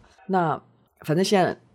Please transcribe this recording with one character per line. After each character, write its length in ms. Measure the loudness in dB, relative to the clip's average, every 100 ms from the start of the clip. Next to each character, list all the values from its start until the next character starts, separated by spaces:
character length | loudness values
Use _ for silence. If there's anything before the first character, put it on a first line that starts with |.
| _ _ -4
那 340 | -2 -2 -4 -10 _ _ _ -4
反 100 | -2
正 80 |
现 180 | 2 2
在 160 | 2 -2 _